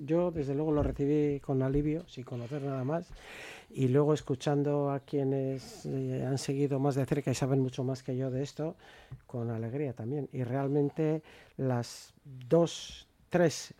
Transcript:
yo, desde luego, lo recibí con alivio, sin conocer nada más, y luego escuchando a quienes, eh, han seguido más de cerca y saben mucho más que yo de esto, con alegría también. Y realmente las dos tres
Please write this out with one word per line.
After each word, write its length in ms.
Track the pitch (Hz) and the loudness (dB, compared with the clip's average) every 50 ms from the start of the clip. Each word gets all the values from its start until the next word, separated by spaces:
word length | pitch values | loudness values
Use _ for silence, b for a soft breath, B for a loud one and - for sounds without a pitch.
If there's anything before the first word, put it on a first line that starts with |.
yo, 300 | 151 135 160 170 175 180 | -4 0 2 2 2 0
desde 240 | 165 170 143 131 139 | 0 -2 -4 -2 -2
luego, 180 | 139 156 160 151 | -2 0 2 2
lo 100 | 147 143 | 2 2
recibí 580 | 139 127 - 143 139 147 151 147 147 143 139 | 2 0 0 0 2 4 4 4 2 0 -2
con 220 | - - 139 135 131 | -2 -2 0 0 2
alivio, 440 | 135 135 143 147 151 151 160 180 - | 2 2 2 2 2 -2 -2 -4 -10
sin 160 | - - 123 | -12 -14 -12
conocer 380 | - 127 120 120 117 143 147 135 | -10 -8 -8 -8 -6 -8 -6 -4
nada 220 | 139 135 131 127 | -4 -4 -4 -2
más, 240 | 131 156 170 180 - - B B B B B B B B B B B | -2 -2 -2 -4 -6 -14 B B B B B B B B B B B
y 180 | - - 135 127 | -2 0 2 4
luego 240 | 123 143 147 147 156 | 6 6 6 6 4
escuchando 760 | 143 - - 143 127 - 156 147 143 143 147 143 147 143 143 | 2 2 -2 -4 -2 0 0 2 2 2 2 2 2 2 0
a 100 | 139 139 | 0 -2
quienes, 840 | 135 - - 143 135 135 135 135 135 135 135 131 131 - - - - | -4 -2 -2 0 2 2 2 2 0 -2 -4 -6 -8 -12 -16 -12 -8
eh, 380 | 151 139 135 131 131 131 131 131 | -6 -4 -2 -2 -2 -2 -2 0
han 100 | 127 139 127 | 0 -2 -2
seguido 400 | - - 139 139 147 139 139 135 | 0 -2 0 2 2 2 2 2
más 160 | 135 143 135 | 2 2 4
de 100 | 135 135 | 2 2
cerca 240 | - 160 147 135 - | 2 0 0 2 0
y 40 | 123 | 0
saben 260 | - - 127 139 135 | 0 2 2 4 4
mucho 240 | 131 127 123 - 131 | 2 2 0 -2 -2
más 180 | 127 135 127 - | -2 -2 -4 -4
que 140 | - 127 | -4 -4
yo 140 | 127 131 131 | -2 -2 -2
de 120 | 127 127 143 | -2 -2 -4
esto, 340 | 139 - - 151 160 180 B B B B B B B 127 B - | -4 -4 -6 -6 -6 -6 B B B B B B B -18 B -16
con 240 | _ - 123 117 117 | _ -6 -4 -4 -2
alegría 440 | 117 110 113 113 113 143 151 135 117 | -4 -4 -4 -4 -4 -4 -4 -4 -4
también. 340 | - 110 113 139 147 135 - - | -6 -6 -4 -4 -4 -4 -4 -4
Y 120 | 135 127 | -4 -4
realmente 800 | 113 123 139 139 139 139 147 143 143 - - 160 156 156 160 B B B B B B B | -2 0 0 0 2 2 4 2 2 2 0 2 2 2 0 B B B B B B B
las 560 | - 135 131 127 120 120 - - - - - - _ _ | -2 0 0 2 0 -2 -4 -8 -16 -18 -20 -20 _ _
dos 840 | 147 135 127 127 120 165 165 170 156 - - - - - - - _ _ _ - _ - | -18 -16 -16 0 4 6 6 6 4 2 -6 -10 -12 -14 -16 -18 _ _ _ -16 _ 4
tres 400 | 175 175 160 - - - - - - | 4 4 4 4 0 -8 -12 -16 -20